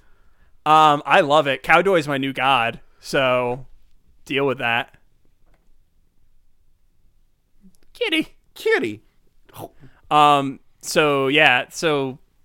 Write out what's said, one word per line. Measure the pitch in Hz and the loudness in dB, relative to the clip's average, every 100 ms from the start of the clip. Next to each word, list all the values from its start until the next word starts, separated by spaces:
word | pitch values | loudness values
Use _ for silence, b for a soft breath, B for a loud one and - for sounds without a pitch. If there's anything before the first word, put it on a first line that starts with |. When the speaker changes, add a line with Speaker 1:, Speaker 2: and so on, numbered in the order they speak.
| _ _ _ _ _ _ 151 | _ _ _ _ _ _ 2
Speaker 1:
Um, | 156 156 147 139 | 4 6 2 2
I | 175 | 0
love | 151 151 143 | 2 0 0
it. | 131 | -4
Cowdoy's | - 165 185 180 143 | 2 2 2 -2 -2
my | 139 | -6
new | 135 | -6
god, | 131 131 131 117 - - _ | -4 -2 0 -2 -8 -18 _
so | - 156 131 127 123 127 131 - - - _ _ - | -6 -2 0 0 -2 -8 -12 -20 -20 -20 _ _ -8
deal | 135 139 | -4 -4
with | 131 | -4
that. | 120 117 135 _ _ _ _ _ _ _ _ - _ _ _ _ _ _ _ _ _ _ _ _ _ _ _ _ _ _ 196 _ - | -4 -4 -6 _ _ _ _ _ _ _ _ -20 _ _ _ _ _ _ _ _ _ _ _ _ _ _ _ _ _ _ -20 _ -20
Kitty. | - 480 320 - _ _ | -10 -6 -4 -6 _ _
Speaker 2:
Kitty. | - 440 427 120 104 _ _ _ _ _ - - _ b b - | -8 -2 -2 -4 -12 _ _ _ _ _ -20 -20 _ b b -2
Speaker 1:
Um, | 151 147 143 139 123 _ _ | 4 4 4 -2 -10 _ _
so, | - 180 151 139 135 | -4 0 0 0 0
yeah, | 147 151 127 - | 2 4 2 -4
so | - 165 147 135 131 _ _ | -6 -4 -2 -4 -10 _ _